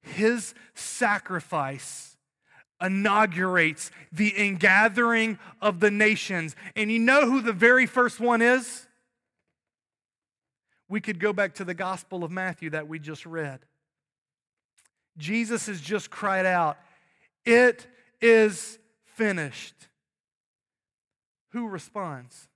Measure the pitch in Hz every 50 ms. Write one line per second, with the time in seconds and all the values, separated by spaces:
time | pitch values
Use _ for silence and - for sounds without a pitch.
0 | _ - - - 214 220 240 233 196 - - - - _ _ - - - - -
1 | 247 208 208 190 _ - 185 165 - - 175 156 139 135 139 135 - - - -
2 | - - _ _ _ _ _ _ _ _ _ - _ _ _ _ 180 185 190 196
3 | 202 214 196 214 220 202 160 175 185 185 180 175 165 160 151 - - - - -
4 | - _ - 156 214 208 196 202 208 202 190 170 190 202 185 202 214 226 190 240
5 | 240 233 233 226 220 226 208 - - - - _ - 208 185 170 208 208 208 208
6 | 214 214 214 - - - 190 175 160 156 - - - - - 214 214 208 226 233
7 | 226 247 262 294 294 233 262 269 220 233 208 175 226 233 247 254 254 - - 254
8 | 247 233 - - 226 240 240 226 233 240 254 262 240 - - - - _ _ _
9 | _ _ _ _ _ _ _ _ _ _ _ _ _ _ _ _ _ _ _ _
10 | _ _ _ _ _ _ _ _ _ _ _ _ _ _ _ _ _ _ 185 220
11 | - 220 208 165 190 208 208 196 202 185 _ - 190 175 180 170 196 185 190 175
12 | - _ 190 180 170 156 180 185 185 185 165 _ 165 160 151 156 151 151 160 165
13 | 147 151 156 - - 170 165 165 151 143 131 131 _ _ _ _ _ _ _ _
14 | _ _ _ _ _ _ _ _ _ _ _ _ _ _ _ _ _ _ _ _
15 | _ _ _ 160 151 165 214 233 233 214 240 226 - 214 202 170 139 151 208 202
16 | - - - - 208 202 190 190 185 185 180 175 165 151 147 _ _ _ _ _
17 | _ _ _ _ _ _ _ _ _ 233 233 240 247 247 233 - - - _ _
18 | _ _ _ _ 226 233 226 220 220 214 185 151 - - - _ _ _ _ _
19 | _ _ _ - 226 208 190 170 151 139 - - - - _ _ - _ _ _
20 | _ _ _ _ _ _ _ _ _ _ _ _ _ _ _ _ _ _ _ _
21 | _ _ _ _ _ _ _ _ _ _ - 240 233 220 190 170 - - _ 208
22 | 190 170 143 131 123 123 - - - _ _